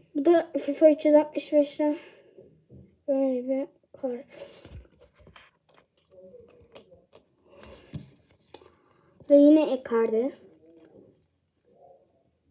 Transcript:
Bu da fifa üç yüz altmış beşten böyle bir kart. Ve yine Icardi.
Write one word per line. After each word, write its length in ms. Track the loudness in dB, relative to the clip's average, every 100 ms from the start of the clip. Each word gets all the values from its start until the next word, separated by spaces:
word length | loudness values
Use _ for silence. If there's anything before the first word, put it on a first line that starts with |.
| _ -2
Bu 100 | 2
da 260 | 2 0 -6
fifa 320 | -6 2 4
üç 140 | 4 2
yüz 100 | 2
altmış 380 | 2 -6 -2
beşten 420 | -2 -2 -4 -6 -6 -12 -20 _ -20 -20 _ _ -20 -20 _ -6
böyle 400 | -2 -2 -4 -6
bir 200 | -6 -8 _ _ -12
kart. 460 | -10 -10 -14 -20 -20 -20 -20 -20 -20 _ _ _ -20 -20 -20 _ _ _ _ _ _ -20 -20 -20 -20 _ _ -20 _ _ _ -20 _ _ _ -20 -20 -20 -20 -20 -20 _ _ _ _ -20 -20 _ _ _ _ _ 2
Ve 60 | 6
yine 420 | 6 6 2 -4
Icardi. 540 | -4 -4 -2 -2 -6 -8 -20 _ _ -20 -20 -20 -20 _ _ _ _ _ _ _ -20 _ _ _ _ _ _